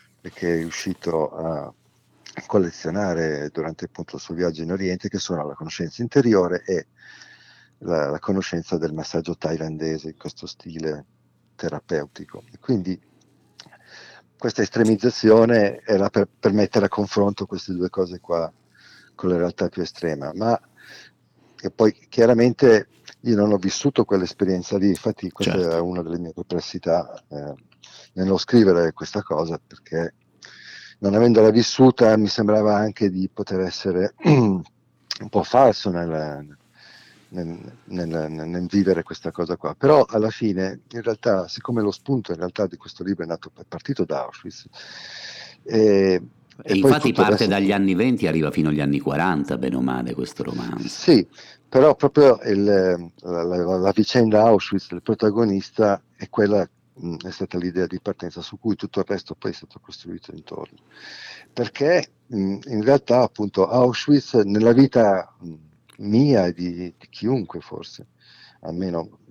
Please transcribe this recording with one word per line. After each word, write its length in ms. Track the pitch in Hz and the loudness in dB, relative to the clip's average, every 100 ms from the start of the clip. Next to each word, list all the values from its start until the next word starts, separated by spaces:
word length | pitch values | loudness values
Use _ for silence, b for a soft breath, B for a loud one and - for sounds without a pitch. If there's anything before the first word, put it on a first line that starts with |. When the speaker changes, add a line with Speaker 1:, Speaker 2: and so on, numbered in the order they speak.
| b _ | b _
Speaker 1:
e 100 | 90 | -20
che 220 | - 87 | -6 -2
è 40 | 85 | -2
riuscito 720 | 82 - - 90 - 82 78 - | -4 -8 -8 -8 -4 -4 -4 -6
a 380 | 80 78 69 - _ _ _ _ - - - | -8 -8 -10 -18 _ _ _ _ -20 -18 -2
collezionare 1000 | 104 87 - 82 92 101 82 80 73 73 | 0 0 -4 -8 -6 -4 -2 -4 -4 -8
durante 320 | 82 80 80 87 | -8 -10 -10 -14
appunto 300 | - 82 67 | -14 -16 -16
il 60 | |
suo 120 | - | -12
viaggio 300 | 85 87 80 | -6 -4 -4
in 80 | 82 | -6
Oriente, 380 | 95 95 92 104 | -4 -4 -4 -6
che 100 | 101 | -8
sono 260 | - 87 73 | -6 -6 -6
la 80 | |
conoscenza 480 | 69 80 - 82 - | -10 -12 -8 -10 -8
interiore 640 | 120 143 120 104 90 87 - | 0 2 4 4 2 -2 -4
e 220 | 90 - _ b b b b b b b _ | -6 -6 _ b b b b b b b _
la, 300 | - 82 71 | -4 -2 -2
la 100 | 78 | -4
conoscenza 580 | - 98 92 85 80 85 | -4 -4 -4 -8 -6 -6
del 160 | 80 | -4
massaggio 440 | 78 78 85 82 82 | -6 -6 -6 -6 -6
thailandese, 720 | 80 80 80 78 80 80 78 | -6 -4 -6 -6 -6 -6 -10
in 80 | 78 | -14
questo 300 | - - 78 | -16 -16 -18
stile 580 | - - 80 80 73 - _ _ _ _ - | -18 -16 -8 -8 -8 -12 _ _ _ _ -10
terapeutico. 840 | 85 76 - 80 71 - 95 - - | -10 -10 -6 -6 -6 -12 -20 -20 -20
E 60 | - | -14
quindi 420 | - 117 90 90 _ _ _ _ _ - - B B B B B _ _ | -4 -2 -2 -8 _ _ _ _ _ -20 -20 B B B B B _ _
questa 240 | 117 - | -6 -2
estremizzazione 1200 | 104 - 113 107 120 - 110 110 113 117 101 - - | -2 2 2 2 0 2 6 6 6 4 2 -2 -2
era 240 | 101 98 | 0 2
per, 180 | - 101 _ | 0 -2 _
per 120 | 110 | 0
mettere 340 | 104 98 110 101 | 2 2 2 0
a 40 | |
confronto 560 | - 101 - 101 98 98 | -2 -4 0 0 -2 -8
queste 280 | 95 - | -10 -8
due 160 | 90 90 | -6 -4
cose 300 | - 90 90 | -4 -6 -6
qua 320 | - 85 82 - _ b b b b - | -6 -4 -4 -10 _ b b b b -8
con 140 | 92 | -2
la 80 | 87 | 0
realtà 320 | 85 - 87 | -2 -2 -6
più 120 | - | -4
estrema, 500 | 82 - 85 73 69 | -8 -6 -6 -6 -8
ma 260 | 82 110 117 - B B B B _ _ _ _ - | -6 -2 -2 -4 B B B B _ _ _ _ -12
che 160 | 95 | -10
poi 220 | - 110 - _ | 2 2 2 _
chiaramente 800 | - 113 113 123 117 131 110 - B B - | 2 4 6 4 4 6 6 4 B B -8
io 140 | 120 107 | 0 2
non 180 | 104 | 2
ho 40 | 101 | 2
vissuto 460 | 95 - 143 - | 0 -2 -2 0
quell'esperienza 760 | 107 98 87 - 92 92 90 101 | 0 0 -2 -2 -2 -2 -2 0
lì, 120 | 101 | 0
infatti 420 | 90 - 104 92 | 0 -2 -6 -10
questa 220 | - 98 | -6 -4
Speaker 2:
Certo. 160 | 95 87 | -2 0
Speaker 1:
era 120 | 82 | 0
una 220 | 87 90 | -2 -4
delle 160 | 82 85 | -6 -8
mie 140 | 87 | -8
perplessità, 920 | 80 87 87 - 90 87 85 82 - - | -12 -6 -6 -6 -6 -2 -2 -2 -12 -16
eh, 240 | 73 73 69 _ _ B B B | -12 -12 -14 _ _ B B B
nello 240 | - 92 95 | -4 0 0
scrivere 540 | - 123 101 85 82 | 4 6 6 4 2
questa 300 | - - 104 | -2 -8 -8
cosa, 360 | - 78 82 82 - | -6 -4 -4 -8 -12
perché 480 | - _ 80 82 - _ _ B B B B B B | -20 _ -6 -6 -10 _ _ B B B B B B
non 160 | 101 104 | 0 4
avendola 340 | 120 113 110 | 6 8 8
vissuta 640 | 110 113 - 131 - 117 110 | 6 2 6 6 6 4 6
mi 100 | 104 | 2
sembrava 480 | - 104 107 107 104 | 0 2 2 2 2
anche 340 | 107 101 101 | 0 -2 -2
di 200 | 92 95 | 0 -4
poter 280 | - 101 95 | -6 -6 -4
essere 520 | 92 - 98 90 98 - | -4 -4 -4 -2 -2 -2
<clears throat> 60 | |
un 400 | - 147 110 95 82 _ _ _ _ - 78 | 2 4 4 0 -6 _ _ _ _ -14 -6
po' 140 | 107 | -4
falso 460 | 87 120 135 104 104 | 0 4 4 4 -2
nel, 680 | 87 85 80 76 71 73 71 _ b b b b b _ | -4 -4 -4 -6 -10 -16 -20 _ b b b b b _
nel, 480 | 92 82 85 - - - | -12 -10 -12 -18 -20 -12
nel, 220 | 92 85 | -8 -6
nel, 400 | 82 78 78 78 | -6 -6 -8 -8
nel 180 | 87 90 | -8 -2
vivere 360 | 101 95 87 | 0 2 0
questa 280 | - - - | -2 -10 -10
cosa 260 | - 85 90 | -8 -6 -6
qua. 180 | 71 - | -8 0
Però 300 | 139 151 117 | 4 4 4
alla 220 | 113 110 | 0 -2
fine, 520 | - 113 92 95 - _ | -2 -4 -2 -4 -8 _
in 100 | 117 | -8
realtà, 460 | 113 110 - 95 85 | -6 -4 -2 -2 -4
siccome 340 | - - 120 | -10 -6 -2
lo 100 | 104 | -2
spunto 400 | - - 135 98 | -4 -4 -4 -4
in 60 | 82 | -8
realtà 300 | 90 - 98 | -6 -4 -6
di 100 | 87 | -6
questo 260 | - - | -18 -10
libro 200 | 90 95 | -6 -6
è 40 | 80 | -6
nato, 240 | 82 - - | -8 -10 -20
è 60 | - | -16
partito 380 | - - 139 - | -12 -8 -6 -4
da 180 | 67 | -4
Auschwitz, 440 | 127 - - - - B B B B B B B B B | -8 -12 -20 -20 -20 B B B B B B B B B
eh, 100 | - | -4
Speaker 2:
E 480 | 113 107 98 95 92 - _ _ - | 2 4 6 4 2 -2 _ _ -18
Speaker 1:
e 220 | - 98 | -2 2
poi 120 | 135 | 4
Speaker 2:
infatti 180 | 147 135 | 4 2
Speaker 1:
tutto 120 | - | 2
Speaker 2:
parte 220 | 107 104 | 2 2
Speaker 1:
adesso 60 | - | 2
Speaker 2:
dagli 220 | 101 98 | 2 2
anni 240 | 101 98 90 | 2 2 2
venti 300 | 123 120 92 | 0 0 0
e 20 | |
arriva 220 | 78 73 | 0 -2
fino 180 | 71 78 | 0 0
agli 100 | 73 | 0
anni 200 | 71 71 | 0 -2
quaranta, 580 | - 71 90 78 69 64 | -2 -2 0 -2 -4 -4
bene 180 | 65 64 | -4 -4
o 60 | |
male, 320 | 64 64 60 | -4 -4 -6
questo 300 | 64 64 - | -8 -8 -8
romanzo. 440 | - 60 58 57 - | -8 -8 -8 -10 -10
Speaker 1:
Sì, 400 | - - 135 - B B B _ | -2 4 4 4 B B B _
però 280 | 131 147 135 | 4 4 4
proprio 440 | 143 - 143 113 | 2 6 6 6
il, 200 | - 98 | 2 0
la, 800 | 101 101 92 90 85 - 90 85 | 4 4 4 0 -6 -14 -8 -4
la, 340 | 85 90 87 92 | -2 -2 -2 0
la 140 | 95 | 0
vicenda 520 | 101 107 127 113 107 | 0 2 2 4 6
Auschwitz 440 | 113 104 - 98 - | 6 4 2 -6 -6
del 140 | 87 | -8
protagonista 1000 | - 110 110 104 117 98 - - 107 98 - _ | -4 0 0 2 0 0 -2 0 2 0 -4 _
è 140 | - | -8
quella, 380 | - 104 104 90 _ _ - | 0 2 2 -2 _ _ -14
mm, 140 | 87 82 90 | -10 -10 -12
è 60 | |
stata 260 | - 92 90 | -10 -8 -6
l'idea 300 | 90 87 90 | -4 -4 -4
di 120 | 92 | -6
partenza 420 | - 95 87 87 | -8 -8 -10 -12
su 160 | 85 - | -14 -8
cui 180 | 110 101 | -6 -6
tutto 240 | 104 - | -6 -6
il 60 | 92 | -4
resto 300 | 98 - - | -6 -8 -12
poi 160 | - | -10
è 20 | |
stato 260 | 82 82 - | -12 -16 -20
costruito 500 | - - 87 87 - | -20 -20 -16 -16 -16
intorno. 440 | 85 85 - - _ B B B B B B B | -20 -16 -16 -16 _ B B B B B B B
Perché, 600 | - 117 - 143 180 - _ _ | -6 -6 0 2 2 -2 _ _
mm, 260 | 110 95 98 - | -4 -2 -4 -6
in 160 | 113 | -2
realtà 400 | 107 143 - 123 | 2 2 4 2
appunto 440 | 120 - 104 - 95 | 2 -2 -4 0 2
Auschwitz 680 | 120 127 117 - 143 - 120 | 4 2 2 2 2 4 2
nella 360 | 101 104 110 | 2 4 6
vita, 640 | 120 139 123 110 95 - _ | 6 6 6 4 4 -2 _
mm, 100 | 87 78 78 _ _ - | -18 -18 _ _ _ -12
mia 480 | 104 107 143 123 90 | 0 2 4 4 2
e 80 | |
di, 200 | 82 90 | -2 -6
di 340 | 87 90 - _ | -8 -12 -14 _
chiunque 500 | - 107 131 90 87 | -8 -2 -2 -4 -12
forse, 480 | - - - - - _ b b b b | -14 -16 -16 -20 -20 _ b b b b
almeno 580 | 80 85 95 85 82 - _ | -10 -6 -4 -4 -6 -14 _